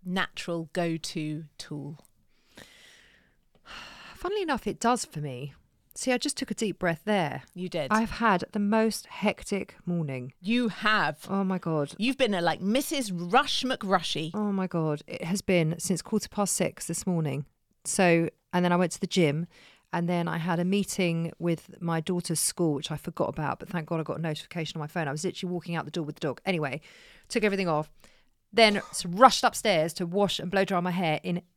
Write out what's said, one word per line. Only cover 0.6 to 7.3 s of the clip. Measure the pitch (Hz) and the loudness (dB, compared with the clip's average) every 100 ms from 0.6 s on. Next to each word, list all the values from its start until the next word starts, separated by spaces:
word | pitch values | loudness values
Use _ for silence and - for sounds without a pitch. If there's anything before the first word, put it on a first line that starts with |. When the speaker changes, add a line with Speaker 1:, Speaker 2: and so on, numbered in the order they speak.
| 165 | -4
Speaker 1:
go-to | - 170 165 - - 151 151 156 _ | -2 -2 -2 -4 -6 -6 -6 -10 _
tool. | - 147 143 151 - _ _ _ _ - | -12 -10 -10 -14 -20 _ _ _ _ -20
Speaker 2:
<sighs> | - - - - - _ _ _ _ _ - - - - - - | -20 -20 -20 -20 -20 _ _ _ _ _ -18 -16 -16 -18 -20 -10
Funnily | 359 415 | -4 -2
enough, | 359 262 - | 0 0 0
it | 170 | 0
does | 233 247 - | 2 2 0
for | 160 | -6
me. | 147 123 143 - _ _ _ - | -6 -6 -10 -14 _ _ _ -8
See, | - | 0
I | 247 | 0
just | 294 - | 0 -4
took | 269 | -6
a | - | -4
deep | 220 170 | -4 0
breath | 180 165 - | -2 -2 0
there. | 208 156 | 2 2